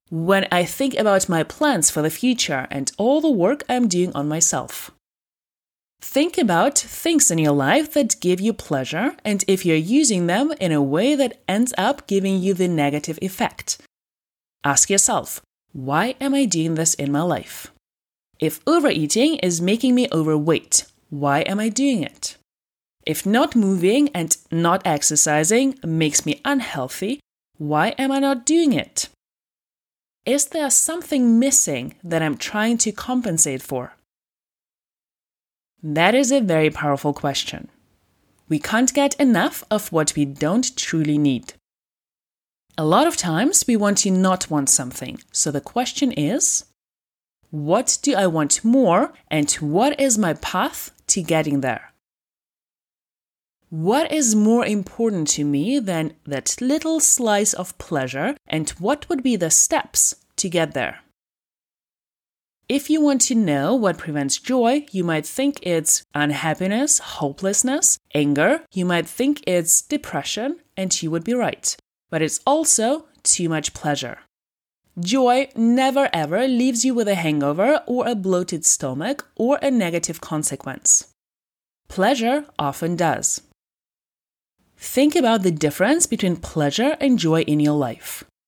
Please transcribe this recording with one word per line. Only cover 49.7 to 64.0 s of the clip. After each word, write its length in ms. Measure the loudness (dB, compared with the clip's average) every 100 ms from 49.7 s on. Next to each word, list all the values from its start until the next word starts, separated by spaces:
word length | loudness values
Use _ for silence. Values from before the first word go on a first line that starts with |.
| 2
what 240 | 2 2
is 180 | 0 2
my 160 | 0 -2
path 560 | -4 -4 -4 -6 -16 _ -4
to 140 | -2
getting 380 | 0 0 2 0
there? 320 | -2 -4 -10 _ _ _ _ _ _ _ _ _ _ _ _ _ _ _ _ _ -12
What 440 | -4 0 0 2
is 200 | 0 2
more 320 | 4 4 4 2
important 640 | -2 -4 -2 -2 -2 -2
to 120 | -2
me 360 | 0 0 0 -2
than 340 | -2 -4 -4 -8 -10
that 300 | -8 -6 -4
little 400 | -2 -2 0 0
slice 520 | 2 2 2 0 0
of 240 | -4 -8 -12
pleasure 600 | -6 -4 -4 -4 -6 -6 -6
and 220 | -6 -6 -4 -4
what 240 | -4 -4
would 140 | -2
be 120 | 0 0
the 160 | 2
steps 640 | 2 4 2 -2 0 0 -2 _ -6
to 100 | -2
get 260 | 0 -2
there? 280 | -2 -6 -8 _ _ _ _ _ _ _ _ _ _ _ _ _ _ _ _ -4
If 200 | -2 0
you 120 | 2
want 200 | 4 2
to 120 | 2 2
know 400 | 2 2 0 2
what 220 | 0
prevents 400 | -2